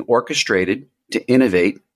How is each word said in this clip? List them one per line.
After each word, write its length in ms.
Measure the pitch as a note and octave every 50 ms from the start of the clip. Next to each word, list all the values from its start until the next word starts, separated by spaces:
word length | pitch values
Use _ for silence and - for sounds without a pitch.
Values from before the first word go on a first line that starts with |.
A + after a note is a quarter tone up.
| - -
orchestrated 800 | A#2 - - - D3+ - - - G#2+ F#2 F#2 F2+ G#2+ - - _ _ _ _ -
to 120 | - E4+ - -
innovate 500 | B2+ B2+ C3 A2+ F2+ F2+ F2 G2+ - - _ _ _